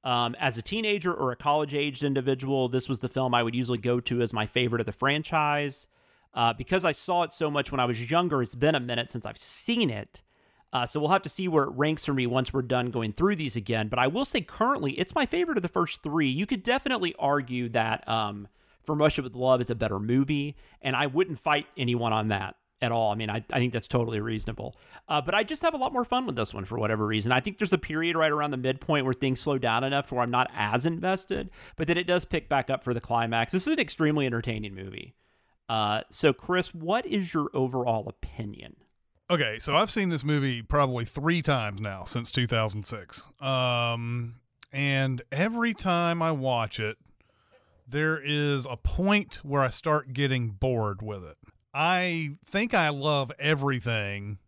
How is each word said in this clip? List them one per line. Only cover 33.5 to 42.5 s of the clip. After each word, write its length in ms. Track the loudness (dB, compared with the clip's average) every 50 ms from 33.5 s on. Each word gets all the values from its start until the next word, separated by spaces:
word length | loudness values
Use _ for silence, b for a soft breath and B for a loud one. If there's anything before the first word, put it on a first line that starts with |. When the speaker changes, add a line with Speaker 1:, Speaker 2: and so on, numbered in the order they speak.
| 0
Speaker 1:
This 140 | -2 0
is 60 | 0 0
an 80 | 0
extremely 460 | 0 -2 0 2 2 2 4 2 0
entertaining 480 | 0 0 -2 -2 -4 -4 -6 -6 -8 -10
movie. 400 | -10 -12 -12 -12 -12 -14 -16 -18 _ _ _ _ _ _ _ _ _ _ -4
Uh, 340 | -2 0 2 2 0 -2 -4 _
so, 220 | -8 2 4 4 4
Chris, 420 | 2 -2 -2 0 0 0 -2 -8
what 320 | -10 -4 -2 -2 -2 -2
is 280 | -2 -2 -2 -2 0 -2
your 140 | -2 -2 0 0
overall 540 | 0 0 0 0 -2 0 0 0 -2 -2 -6
opinion? 680 | -10 _ -14 -14 -10 -10 -10 -10 -10 -12 -16 -18 -20 _ _ _ _ _ _ _ _ _ _ _
Speaker 2:
Okay, 300 | 0 2 2 0 -2 -6
so 160 | -4 2 2
I've 160 | 2 2 2
seen 200 | 0 0 0 0
this 120 | 0 -2 0
movie 400 | 0 0 2 2 0 -2 -4 -4
probably 420 | 0 2 2 2 2 2 -2 -4
three 380 | -4 -6 -2 0 2 2 2 2
times 380 | 2 2 2 0 -2 -4 -6
now 240 | -6 -6 -6 -8 -10
since 260 | -6 -4 -4 -4 -2
two 160 | 0 0 0
thousand 380 | 2